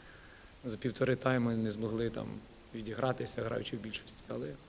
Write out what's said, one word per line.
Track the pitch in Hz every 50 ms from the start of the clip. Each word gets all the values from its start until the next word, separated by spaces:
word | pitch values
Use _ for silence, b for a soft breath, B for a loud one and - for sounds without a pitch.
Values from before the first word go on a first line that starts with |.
| B B B B B B B B B B B B -
за | 123 107 104
півтори | - 127 107 - 131 123 127
тайми | 117 - 131 131 127 120 117 113
не | 113 110 110
змогли | 107 110 113 107 110 113 117 113
там | 113 113 110 107 104 104 - - - - - - -
відігратися, | 113 110 113 107 110 131 131 123 - 123 - - - 113
граючи | 113 117 110 107 - - 113
в |
більшості. | 104 110 107 - - - - - - -
Але | 117 120 131 151 143 139 -